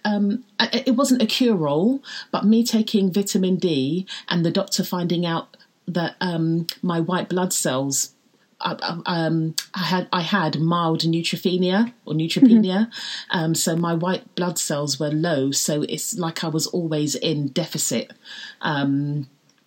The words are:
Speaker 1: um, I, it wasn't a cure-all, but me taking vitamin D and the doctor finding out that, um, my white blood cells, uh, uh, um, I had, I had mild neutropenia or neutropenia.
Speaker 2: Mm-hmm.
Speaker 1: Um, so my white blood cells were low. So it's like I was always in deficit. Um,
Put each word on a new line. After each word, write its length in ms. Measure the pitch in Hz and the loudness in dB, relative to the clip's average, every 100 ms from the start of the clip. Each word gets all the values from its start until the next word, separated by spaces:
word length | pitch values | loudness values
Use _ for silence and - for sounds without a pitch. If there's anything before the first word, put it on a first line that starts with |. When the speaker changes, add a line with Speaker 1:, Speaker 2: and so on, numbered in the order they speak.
Speaker 1:
um, 400 | 214 208 202 - - - | -2 0 0 0 -6 -6
I, 240 | 226 240 269 | -2 -2 0
it 60 | |
wasn't 300 | 240 277 247 | 2 4 4
a 40 | 220 | 2
cure-all, 800 | - 247 190 147 151 214 277 - - - | 2 2 4 2 2 2 0 -6 -16 -6
but 140 | 180 | 0
me 180 | 202 226 | 4 4
taking 500 | 233 220 220 208 190 | 4 2 2 2 2
vitamin 440 | 202 196 196 185 180 | 2 0 2 2 2
D 500 | 180 139 131 175 190 - - | 2 2 0 -2 -4 -12 -4
and 180 | 175 165 | 0 2
the 60 | |
doctor 320 | 196 - - | 0 -2 -4
finding 420 | - 180 175 175 170 | -2 -2 0 0 0
out 300 | 165 - - - _ - | -2 -6 -20 -20 _ -6
that, 260 | 170 165 - | -4 -4 -4
um, 480 | 185 165 160 165 165 - | -4 0 0 0 -4 -4
my 180 | 180 165 | -2 -2
white 280 | 165 180 - | 0 -2 -2
blood 240 | 180 185 | -2 -2
cells, 600 | - 160 131 139 135 - _ _ _ _ - | -2 -2 -2 -2 -4 -6 _ _ _ _ -10
uh, 160 | - - | -8 -6
uh, 200 | - 170 - | -8 -6 -4
um, 500 | 170 160 165 160 - - | -2 0 0 -2 -6 -10
I 80 | 190 | -8
had, 260 | 160 180 175 | -2 -2 -2
I 80 | 180 | -4
had 400 | 165 202 156 151 | 0 0 0 0
mild 400 | 165 170 165 160 | 0 2 0 0
neutropenia 920 | 165 165 165 180 185 180 180 196 233 - | 0 0 -2 -2 -2 2 2 2 0 -2
or 100 | - | -4
neutropenia. 720 | 156 165 - 254 226 185 190 233 | -2 0 6 8 8 6 2 0
Speaker 2:
Mm-hmm. 500 | - - - - 180 | -4 -10 -10 -4 -2
Speaker 1:
Um, 180 | 160 156 | 0 0
so 180 | 180 | 0
my 180 | 165 170 | 0 0
white 440 | 165 175 180 - - | 0 0 -2 -6 -4
blood 200 | 180 170 | -4 -4
cells 440 | - 147 147 139 | -4 -4 -2 -2
were 100 | 151 | -2
low. 400 | 156 175 143 135 | 0 0 2 0
So 320 | 139 - 147 | 0 0 -2
it's 340 | 151 151 - - | -2 -6 -6 -4
like 280 | 165 - | -4 -4
I 40 | 165 | -4
was 200 | 156 - | -2 -2
always 480 | 180 165 156 147 - | -4 -2 -2 -2 -2
in 320 | 170 147 143 | -2 -2 -2
deficit. 640 | 180 160 156 - 113 - - - - - - | -4 -4 -4 -2 -4 -6 -16 -20 -18 -18 -8
Um, 680 | 165 143 139 139 147 147 135 _ _ _ | -4 -2 0 0 0 -4 -6 _ _ _